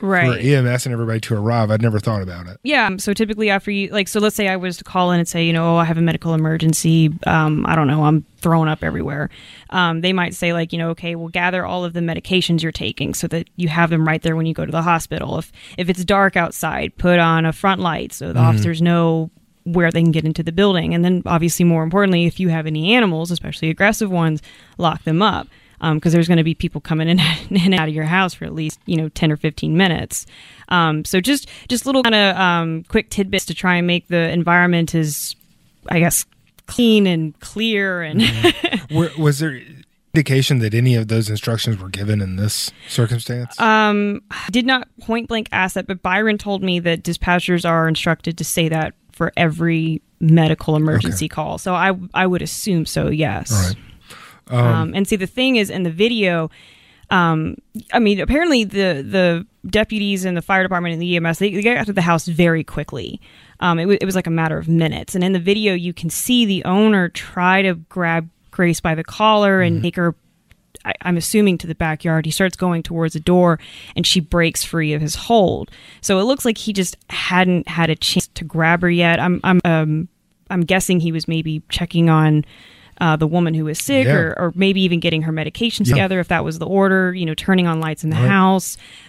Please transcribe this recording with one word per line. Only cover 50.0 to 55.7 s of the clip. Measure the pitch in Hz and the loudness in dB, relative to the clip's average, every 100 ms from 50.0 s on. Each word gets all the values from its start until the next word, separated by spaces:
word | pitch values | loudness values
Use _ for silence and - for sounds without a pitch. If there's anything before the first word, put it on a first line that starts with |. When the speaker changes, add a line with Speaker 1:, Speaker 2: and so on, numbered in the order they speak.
| _ - | _ 0
Speaker 1:
medical | 160 165 160 156 - 156 | 4 6 4 0 0 0
emergency | 156 156 - - | 2 2 0 -2
Speaker 2:
Okay. | 156 | -6
Speaker 1:
call. | - 156 - | -6 -8 -6
So | 196 | -4
I, | 180 190 185 180 | 0 0 0 -4
I | - 185 | -2 0
would | 180 | 0
assume | 160 - - 175 | -4 -6 -2 0
so, | 156 156 147 | 0 -2 -2
yes. | 151 151 95 - | 0 -2 -4 -2
Speaker 2:
All | 107 92 | 0 0
right. | 101 - - - - - - - | -2 -12 -20 -20 -20 -20 -20 -4
Um, | 123 | 0
Speaker 1:
Um, | 120 - 160 190 | 2 2 0 -2
and | 196 | 0
see, | |
the | 214 190 | 0 -2
thing | - 262 | -2 2
is, | 247 208 | 2 0